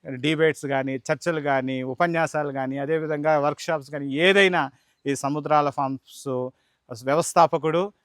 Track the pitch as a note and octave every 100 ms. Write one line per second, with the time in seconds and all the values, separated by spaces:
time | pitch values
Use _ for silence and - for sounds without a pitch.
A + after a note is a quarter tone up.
0 | - C3 C#3 D3+ D#3+ D3 C#3 C3+ C3+ C3+
1 | - D#3 F3 D#3+ C#3+ C3+ C3 C3 B2+ B2+
2 | F3 E3 D#3+ D3+ D3 C3+ C3 C3+ C#3 D#3+
3 | D#3 D3+ D3+ D#3 C#3+ D3 - D#3+ C3+ D3
4 | C#3 C#3 F3 G3 F#3+ F3 C3+ _ _ _
5 | C#3+ C3+ C#3 D3+ D3 D3+ D3 C3+ C3+ C3+
6 | _ - C#3+ B2+ B2+ _ _ _ _ A#2
7 | C3 D3+ D#3+ - D#3+ E3 D#3 D#3+ G3 _